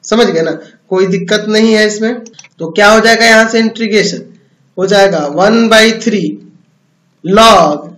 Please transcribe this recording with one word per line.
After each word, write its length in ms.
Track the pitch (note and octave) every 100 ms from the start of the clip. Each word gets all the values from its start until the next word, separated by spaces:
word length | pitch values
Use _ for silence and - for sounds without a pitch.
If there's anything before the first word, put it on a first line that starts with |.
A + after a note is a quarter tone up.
समझ 220 | - A3 A3+
गए 140 | E3
ना, 100 | D#3+ D#3+ - _ _
कोई 180 | F3+ F#3+
दिक्कत 380 | G3 - G#3+ G#3+
नहीं 240 | G#3+ A3
है 140 | G#3+ G#3+
इसमें। 320 | G#3 A3 B3 - - - _
तो 120 | E3
क्या 180 | F3+ G3+
हो 100 | A3
जाएगा, 260 | A3 A3+ A3+
यहाँ 240 | A3 A3
से 100 | A#3
integration 600 | A3 A3 A3+ G#3 F3 A#2+ - - _ _ _ -
हो 100 | F#3
जाएगा 400 | G3+ G3 E3+ D3
one 320 | D3+ G3 A3+ A3+
by 140 | A3 A3 A3
three 280 | - G3+ D#3 - - _ _ _ _ _ _ _
log 680 | E3 G3 A3+ G3+ D#3 D3 E3+